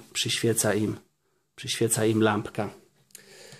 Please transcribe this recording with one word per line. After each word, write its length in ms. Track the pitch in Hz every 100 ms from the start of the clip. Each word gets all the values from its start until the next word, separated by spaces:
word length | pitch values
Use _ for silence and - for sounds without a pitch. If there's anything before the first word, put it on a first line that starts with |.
| -
przyświeca 640 | - 117 - 117 110 107
im, 220 | 104 107 - - _ _ _ _ -
przyświeca 500 | 120 - 113 110 110
im 160 | 107
lampka. 480 | 110 104 107 - 101 - _ _ _ - - - - -